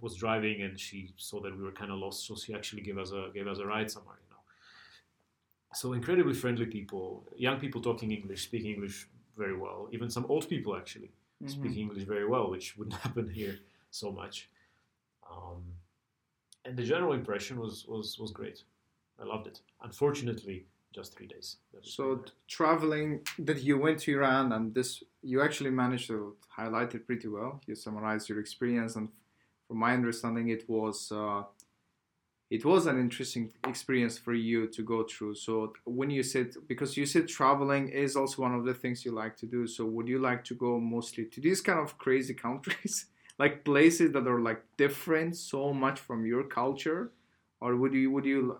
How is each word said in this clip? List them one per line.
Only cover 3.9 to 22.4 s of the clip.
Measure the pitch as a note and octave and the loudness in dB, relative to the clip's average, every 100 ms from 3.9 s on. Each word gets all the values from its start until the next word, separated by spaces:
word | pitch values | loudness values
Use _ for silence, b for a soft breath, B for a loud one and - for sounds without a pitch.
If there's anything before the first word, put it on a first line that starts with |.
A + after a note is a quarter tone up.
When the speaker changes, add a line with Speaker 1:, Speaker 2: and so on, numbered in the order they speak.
Speaker 1:
somewhere. | G#2 - - _ - _ B B B B B B _ _ _ _ _ _ | -6 -14 -20 _ -20 _ B B B B B B _ _ _ _ _ _
So | - B2 | -8 -4
incredibly | B2 B2 F3+ C#3+ | -4 2 4 4
friendly | - B2+ A#2+ A2+ | 4 0 0 -2
people, | A2 G2 G2 F#2 - - - | -4 -6 -6 -6 -8 -14 -2
young | B2+ C#3 | -2 0
people | C#3 A#2 | -4 -4
talking | A#2 A2+ A2 | -2 -2 -2
English, | G#2 G2 F#2+ | -4 -6 -10
speaking | - A2+ G#2+ | -6 -6 -6
English | G2+ G2 G2+ - - _ G#2+ | -6 -8 -10 -16 -20 _ -6
very | G2 F#2 | -4 -4
well, | F#2+ F#2 G#2 | -6 -8 -10
even | A#2 A#2+ | -8 -6
some | A#2+ B2+ | -4 0
old | D3+ D#3 | 0 0
people | D3+ G2+ F#2 | -4 -2 -6
actually | - - G2 _ _ - | -6 -16 -18 _ _ -14
Speaker 2:
Mm-hmm. | C#3 | -12
Speaker 1:
speaking | C#3 C3+ G#2 | -6 -4 -4
English | G#2 G2+ | -4 -6
very | G2 G#2 G#2 | -4 -2 2
well, | B2 G2+ | 2 0
which | F#2 - G2+ | -2 -8 -10
wouldn't | G#2 - | -10 -6
<laughs> | B2 | -4
happen | A#2 G2 | -2 -4
here | G#2+ G2+ G2 - b b | -4 -6 -8 -14 b b
so | - G#2 | -10 -8
much. | F#2 F#2 - - _ _ _ _ _ _ _ - | -8 -10 -12 -16 _ _ _ _ _ _ _ -20
Um, | F2+ F2+ F2 F2 F2 - _ _ _ _ _ _ - | -16 -14 -12 -12 -14 -18 _ _ _ _ _ _ -18
and | B2+ B2+ | -10 -4
the | |
general | A#2 E3 F3 | 0 2 4
impression | C3 A2 G2+ - B2 | 0 0 -4 -4 -6
was, | A2 G2 - | -8 -8 -8
was, | A2 G#2+ - | -6 -6 -8
was | G#2+ | -10
great. | F#2 A2 - - _ _ _ _ - | -10 -12 -12 -20 _ _ _ _ -16
I | |
loved | G#2 A2 - | -8 -8 -8
it. | - _ _ | -16 _ _
Unfortunately, | A#2+ - C#3+ C#3+ A#2+ G#2+ G2 F#2 - _ _ | -14 0 0 2 -4 -6 -6 -12 -12 _ _
just | - G#2 - | -16 -16 -16
three | G2+ | -18
days. | - - - _ | -16 -16 -16 _
That | - | -20
was | - | -16
Speaker 2:
So | - C3+ C3 | -4 -2 -2
Speaker 1:
too | |
Speaker 2:
t-, | - - | -4 -20